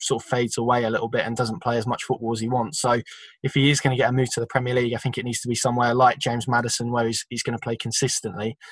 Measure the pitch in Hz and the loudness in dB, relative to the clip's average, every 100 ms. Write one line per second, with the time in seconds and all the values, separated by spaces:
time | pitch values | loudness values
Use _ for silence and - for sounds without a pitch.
0 | - 117 - 123 120 - 117 123 113 113 | -4 -4 -2 -2 0 0 2 2 2 0
1 | 117 120 110 113 117 110 123 117 120 - | -2 -2 -2 0 -2 -2 -2 -2 -2 -4
2 | - 127 113 113 113 127 113 - 127 120 | -4 -4 -2 -2 -2 -2 -2 -2 2 0
3 | - - - - 135 139 139 143 135 127 | -2 -12 -20 -8 -2 4 4 4 2 2
4 | 120 127 123 - 117 131 123 127 120 117 | 2 4 2 0 0 0 0 0 0 0
5 | 131 120 120 113 120 117 123 123 120 123 | -2 -4 -4 -4 -2 0 0 2 4 6
6 | 127 - 123 120 131 120 120 - 120 120 | 4 4 -2 -2 0 0 0 -2 -2 0
7 | 113 113 - 120 - 117 120 117 120 - | 0 -2 -6 -6 -4 -4 -4 -4 -4 0
8 | 131 - 110 92 110 - - | 0 0 -4 -4 -6 -6 -14